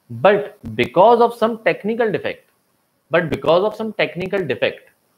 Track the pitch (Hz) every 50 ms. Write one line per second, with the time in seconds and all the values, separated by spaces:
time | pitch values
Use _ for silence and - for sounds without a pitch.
0 | _ - 117 117 143 196 208 - - - - _ - 113 110 113 120 120 - 165
1 | 196 233 240 233 240 226 233 - 214 226 233 220 - 175 165 165 - 202 233 226
2 | 233 214 170 120 107 104 85 - _ _ _ _ _ _ _ _ _ _ _ _
3 | _ - 143 175 170 151 - - - 156 160 180 196 214 - - 220 220 208 -
4 | 160 - - 170 185 180 202 196 180 135 120 - 131 104 - - - _ _ _
5 | _ _ _